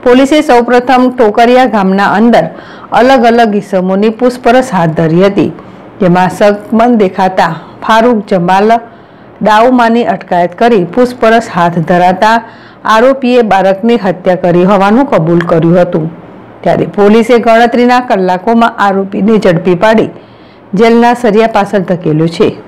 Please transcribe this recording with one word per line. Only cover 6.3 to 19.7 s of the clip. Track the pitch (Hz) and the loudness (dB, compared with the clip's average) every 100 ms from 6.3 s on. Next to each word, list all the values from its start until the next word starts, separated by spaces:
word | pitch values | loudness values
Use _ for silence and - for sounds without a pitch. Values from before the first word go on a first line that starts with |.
શકમંદ | - 208 202 - 220 240 233 | 0 0 0 -4 0 2 2
દેખાતા | 185 190 190 185 175 165 - - | 0 0 -2 0 -2 -4 -14 -14
ફારૂક | - 220 226 220 196 | -2 2 2 0 -2
જમાલ | 190 175 190 208 233 - - - - - - | -2 0 0 2 0 -4 -20 -20 -20 -20 -6
દાઉમાની | 196 214 247 254 226 233 233 | 0 2 2 2 2 0 -2
અટકાયત | 190 - 180 175 175 | -6 -4 -2 -2 0
કરી | 233 233 175 - | 0 0 0 -2
પૂછપરછ | 247 - 220 226 226 | -2 0 0 0 -2
હાથ | 185 175 170 156 | -2 -2 -2 -2
ધરાતા | 180 180 185 214 233 233 - - - - | 0 0 0 0 0 -4 -20 -20 -12 -2
આરોપીએ | 220 247 269 240 247 220 | 2 2 0 0 0 2
બાળકની | 190 190 196 233 240 | 0 0 -2 0 0
હત્યા | 202 175 196 180 | -2 -4 -2 -2
કરી | 180 175 185 | 0 2 2
હોવાનું | 202 196 220 277 | 2 2 2 0
કબૂલ | 202 160 170 170 | 0 0 0 0
કર્યું | 170 165 180 | 0 2 2
હતું. | 175 175 160 - - - - - | 0 -2 -6 -10 -20 -20 -20 -8
ત્યારે | 180 - - 208 | -4 -2 -4 0
પોલીસે | 202 220 226 240 | 2 2 2 0
ગણતરીના | 233 226 233 233 247 247 | 2 2 2 2 0 0
કલાકોમાં | 254 208 185 180 202 233 233 - 202 | -2 -2 -2 -2 0 0 0 0 -2
આરોપીને | 196 196 - 196 214 | -2 -4 -4 0 0
ઝડપી | 196 170 185 | 0 0 0